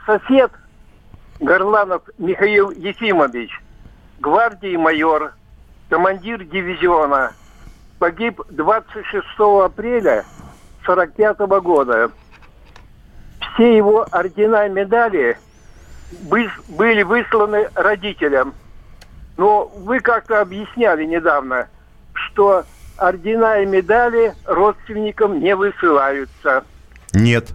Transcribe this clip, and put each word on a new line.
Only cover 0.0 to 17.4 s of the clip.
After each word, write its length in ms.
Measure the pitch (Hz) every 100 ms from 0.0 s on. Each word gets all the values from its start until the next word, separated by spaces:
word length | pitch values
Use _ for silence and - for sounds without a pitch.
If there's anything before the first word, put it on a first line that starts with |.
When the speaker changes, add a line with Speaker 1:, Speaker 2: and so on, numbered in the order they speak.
| -
Speaker 1:
сосед 440 | 214 - 269 247 - - _ - - - - - -
Горланов 600 | 143 180 196 214 202 175 - -
Михаил 520 | 170 185 202 208 196
Ефимович, 760 | 151 180 196 226 185 139 120 113 - - - - - - -
гвардии 580 | 147 175 233 196 196 175
майор, 580 | 160 156 160 151 151 - _ - - - -
командир 540 | 160 185 190 185 233
дивизиона, 880 | 175 175 180 175 175 170 151 139 127 - - - - - - -
погиб 400 | 175 170 233 208 220
двадцать 540 | 156 156 220 220 214 196
шестого 600 | 202 180 - 208 202 185
апреля 580 | - 214 240 185 113 - - - - - -
сорок 280 | - 180 175
пятого 460 | - 214 208 202 196
года. 500 | 175 160 131 113 117 - - - - - - - - - - - - - -
Все 220 | - 233 220
его 280 | 202 214 226
ордена 560 | 185 180 180 214 220 208
и 40 |
медали 680 | 196 196 233 233 185 120 117 - - - - - - - -
бы-, 280 | 170 202 220 - -
были 360 | 160 226 220
высланы 640 | 185 233 214 226